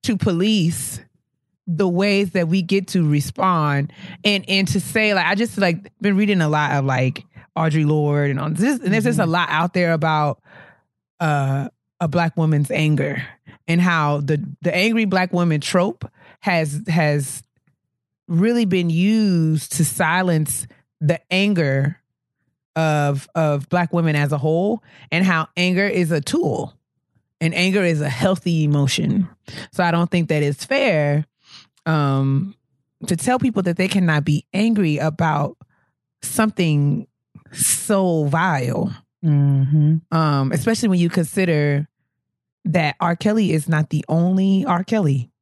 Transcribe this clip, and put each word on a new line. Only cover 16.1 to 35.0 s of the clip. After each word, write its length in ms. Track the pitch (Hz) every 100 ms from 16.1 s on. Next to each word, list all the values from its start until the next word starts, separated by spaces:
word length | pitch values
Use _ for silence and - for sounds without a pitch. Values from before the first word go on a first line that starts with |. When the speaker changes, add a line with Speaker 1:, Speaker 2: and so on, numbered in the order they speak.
| _ - -
Speaker 1:
has, 420 | - 175 156 147 214
has 540 | 165 151 147 135 - - _ _ _ _ _ _ _ -
really 380 | 170 214 240 214
been 240 | 185 170
used 840 | 160 190 220 214 170 160 156 - -
to 80 |
silence 840 | 156 - 165 175 185 160 151 - - _ _ _
the 200 | 156 170 _
anger 680 | 185 202 185 147 135 139 170 _ _ _ _ _ _ _ 160
of, 500 | 160 151 143 139 -
of 320 | 170 156 143 135
Black 240 | 180 170
women 200 | 170 165
as 160 | 147 143
a 40 | 143
whole, 460 | 156 160 202 220 _ - -
and 140 | 165
how 240 | 190 165 160 -
anger 300 | 180 185 202
is 260 | 180 170
a 80 | 160
tool 540 | 139 320 220 117 - _ _ _ _ _ _ _
and 140 | 160
anger 280 | 170 180 190
is 200 | 180 156
a 60 | 143
healthy 540 | 120 190 190 180 165
emotion. 640 | 151 147 139 - 151 - 180 - - - -
So 100 | -
I 80 | 175
don't 200 | 170 170
think 180 | 180 160
that 140 | 156
it's 240 | 143 147 -
fair, 580 | 269 269 156 147 143 151 _ _ - - _ -
um, 680 | 156 143 135 135 135 190 - _ _ _ _ -
to 100 | 170
tell 220 | - 254
people 240 | 254 220
that 160 | 180 170
they 100 | 185
cannot 360 | 202 175 151 147
be 180 | 151 -
angry 460 | 190 226 214 170
about 580 | 151